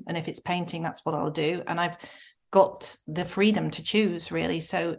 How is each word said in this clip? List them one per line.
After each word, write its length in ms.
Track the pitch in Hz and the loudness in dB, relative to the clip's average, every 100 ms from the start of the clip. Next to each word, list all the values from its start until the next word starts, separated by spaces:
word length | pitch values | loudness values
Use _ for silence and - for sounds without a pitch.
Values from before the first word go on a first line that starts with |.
| - | -6
And 100 | 165 | -6
if 120 | 165 | -4
it's 120 | - | -6
painting, 420 | - 180 170 170 | -2 -2 -2 -4
that's 220 | 165 - | -6 -4
what 100 | - | -4
I'll 160 | 151 156 | -2 0
do. 320 | 151 151 175 - | 0 0 0 -2
And 140 | 170 | -2
I've 160 | 175 170 - - - _ _ | -2 -4 -14 -20 -20 _ _
got 460 | 196 - - - - - | 6 6 4 -8 -8 -6
the 180 | 156 | -4
freedom 460 | 175 - 208 202 156 | -2 4 4 4 0
to 120 | 156 | -4
choose, 480 | 160 208 208 170 - | 0 2 2 0 -4
really. 300 | 165 165 165 | -2 -2 -2
So 360 | 160 180 170 | -2 -2 -2